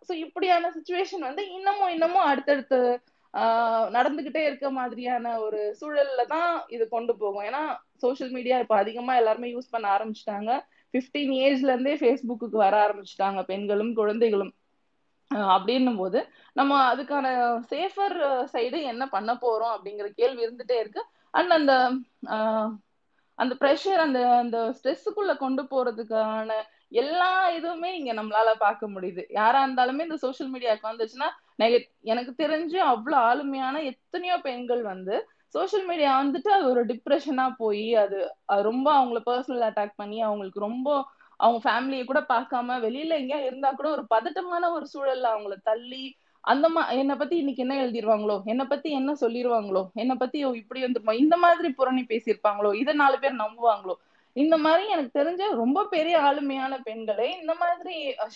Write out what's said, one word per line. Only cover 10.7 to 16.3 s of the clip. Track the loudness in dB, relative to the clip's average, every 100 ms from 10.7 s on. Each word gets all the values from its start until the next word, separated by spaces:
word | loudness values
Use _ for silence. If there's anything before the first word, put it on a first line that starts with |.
| _ _
ஃபிஃப்டீன் | -4 -4 -4 -2
ஏஜ்ல | 2 2 4 2
இருந்தே | 2 0 2
Facebookக்கு | 2 2 -2 -6 -2
வர | 2 4 6 4
ஆரம்பிச்சுட்டாங்க | 0 -8 -4 -2 -2
பெண்களும் | -4 -4 -2 0 0
குழந்தைகளும். | 0 0 2 2 2 -2 -8 _ _ _ _ _ _ -6 0
அ, |
அப்படின்னும் | 4 4 4 2 2 0
போது | -2 -2 -4